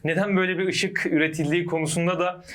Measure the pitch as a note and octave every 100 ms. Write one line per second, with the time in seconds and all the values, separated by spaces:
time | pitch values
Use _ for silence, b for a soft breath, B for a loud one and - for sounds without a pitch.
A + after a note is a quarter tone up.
0 | D3+ E3 G3+ F#3+ F#3 F3 F#3+ - G3+ -
1 | F3 D#3 D#3 D#3 D3 E3+ E3+ E3 D#3 E3+
2 | E3+ F3 F3+ F3 B